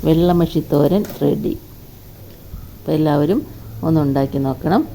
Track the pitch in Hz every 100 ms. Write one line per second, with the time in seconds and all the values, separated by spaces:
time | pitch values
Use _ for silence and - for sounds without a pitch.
0 | 156 160 175 175 165 160 - 147 147 185
1 | 208 - 143 147 139 - - - - -
2 | - - - - - - - - - 156
3 | 156 147 147 214 - - - - 165 160
4 | 143 139 135 139 135 131 147 196 320